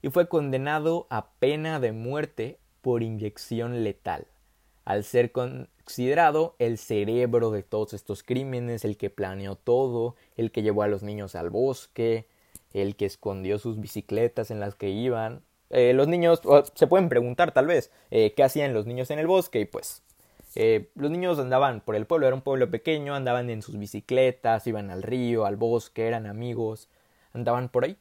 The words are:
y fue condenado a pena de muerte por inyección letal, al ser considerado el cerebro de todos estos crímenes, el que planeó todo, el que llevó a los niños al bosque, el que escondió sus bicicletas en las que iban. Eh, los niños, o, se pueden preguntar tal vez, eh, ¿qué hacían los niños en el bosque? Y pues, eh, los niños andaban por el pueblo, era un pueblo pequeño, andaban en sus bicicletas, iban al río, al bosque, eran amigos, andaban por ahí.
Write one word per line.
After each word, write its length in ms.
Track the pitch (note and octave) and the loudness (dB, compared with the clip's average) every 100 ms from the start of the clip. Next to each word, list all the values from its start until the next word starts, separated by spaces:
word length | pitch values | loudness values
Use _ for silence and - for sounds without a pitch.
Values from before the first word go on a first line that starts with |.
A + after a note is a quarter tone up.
y 80 | C#3+ | 0
fue 180 | F3 F3 | 2 2
condenado 760 | E3+ C#3+ C3 C#3 D3+ D#3 E3+ - | 0 0 -2 -2 -2 0 -2 -4
a 180 | A2+ - _ | -8 -8 _
pena 400 | C#3 D3+ D#3 D#3 | -2 0 -4 -2
de 120 | A#2+ | -4
muerte 640 | A2 A#2 D3 D#3 - A2+ - _ _ | -4 -6 -6 -6 -6 -10 -10 _ _
por 220 | B2+ A#2+ | -2 0
inyección 800 | A2+ A2 G#2 - - A#2 A#2+ A#2+ | -2 -4 -8 -10 -8 -6 -4 -2
letal, 420 | A2 G2 - D#2 - _ _ _ _ _ - | -4 -4 -8 -8 -10 _ _ _ _ _ -4
al 180 | G2+ | -4
ser 280 | G#2 B2 A#2+ | 0 2 2
considerado 1200 | - B2+ C3 C3 _ - - B2 D3 D#3+ D3+ E3 _ | 0 -6 -8 -16 _ -14 -4 0 4 4 4 -2 _
el 220 | A#2 A2+ | -2 -2
cerebro 720 | - G#2+ G2+ A#2 B2 A#2 A2+ | -2 -2 0 2 2 2 0
de 100 | G#2+ | -2
todos 320 | - G#2+ G#2+ | -4 -4 -4
estos 300 | G#2 - G2+ | -8 -10 -12
crímenes, 600 | - B2+ C3+ B2+ A#2+ A#2 A2+ | -4 -4 -4 -6 -6 -4 -6
el 120 | G2+ | -4
que 140 | G2+ | -8
planeó 440 | - G2 F#2+ G2 G2 | -6 -6 -6 -10 -8
todo, 600 | - B2 C3 A#2+ A#2 - _ - | 2 2 2 0 -4 -6 _ -6
el 160 | A#2 | -4
que 120 | - | 0
llevó 180 | G#2+ G#2 | 0 2
a 60 | G#2 | 0
los 160 | G2+ | 0
niños 320 | G#2 G#2 G2 F2+ | -4 -8 -8 -8
al 160 | F2 | -6
bosque, 760 | F#2+ C3 B2+ - - A2+ A2+ A2 _ _ - _ | 0 -2 -2 -10 -4 -2 -2 -6 _ _ -20 _
el 220 | G2+ G2+ G2+ | -4 -4 -2
que 100 | G2+ | -6
escondió 540 | - G#2 G2 F#2+ G#2 | -4 -8 -6 -4 -4
sus 200 | A#2+ G#2+ | -4 -8
bicicletas 680 | G#2+ G#2+ - G#2 A#2+ - A2 | -8 -10 -6 0 0 -2 -6
en 100 | G#2+ | -6
las 140 | G2+ | -8
que 160 | G2+ G2+ | -6 -6
iban. 540 | G2+ B2+ A#2 A2 B2 _ _ _ | -2 -2 -2 -4 -10 _ _ _
Eh, 240 | B2+ B2 | 4 6
los 140 | C3 D3 | 6 4
niños, 340 | F3 E3+ E3 - | 4 4 4 8
o, 180 | C#3+ - | 8 8
se 140 | - C#3+ | 2 4
pueden 200 | F3+ F3 | 6 4
preguntar 440 | A#2+ A#2+ B2 E3+ | 2 0 0 2
tal 160 | - C#3+ | 4 4
vez, 240 | E3+ - _ _ | 2 0 _ _
eh, 240 | A2+ G#2+ - | 2 4 4
¿qué 80 | |
hacían 300 | C3+ D#3 C#3+ | 4 4 0
los 140 | A2+ G#2+ | -2 -4
niños 240 | B2 B2 | -6 -6
en 80 | D3+ | -4
el 80 | D#3+ | 2
bosque? 320 | F#3 F3 A#2 | 2 2 -4
Y 60 | G2+ | -4
pues, 360 | - - - _ _ _ _ - - | -6 -12 -16 _ _ _ _ -12 0
eh, 340 | A2 A2 G#2 - | 2 2 0 -6
los 160 | C#3+ | -4
niños 260 | E3+ F3+ D#3 | -2 -2 -2
andaban 440 | B2+ B2+ C#3 A2+ | 0 2 2 -2
por 140 | - G#2+ | -4 -4
el 120 | G#2+ | 0
pueblo, 180 | E3 C3+ | 2 2
era 100 | C3 | 0
un 60 | |
pueblo 300 | C#3 C3+ B2 | -2 0 0
pequeño, 420 | A2 - D#3 C#3+ | 0 -2 -4 -4
andaban 360 | C#3+ B2+ B2 B2 | -6 -2 -2 -4
en 100 | A2 | -8
sus 160 | - G#2 | -10 -12
bicicletas, 880 | G#2 G#2+ - B2+ C3 B2 A#2 A2+ A#2+ | -10 -12 -2 2 2 2 0 0 0
iban 240 | A2 G2+ | -6 -6
al 140 | F2+ | -8
río, 420 | G2+ B2+ A#2+ A#2 G2+ | -6 -4 0 0 0
al 100 | G#2 | 0
bosque, 520 | A2+ A#2 - - A2+ | 0 0 -4 -6 -4
eran 180 | A#2 G#2+ | -4 -6
amigos, 640 | G#2+ A#2+ A#2+ A2 A2 - _ _ _ _ | -10 -8 -4 -6 -6 -16 _ _ _ _
andaban 360 | A#2+ A#2+ A#2+ B2+ | -6 -2 -2 0
por 140 | B2 | 0
ahí. 140 | C#3+ G3 | -2 -6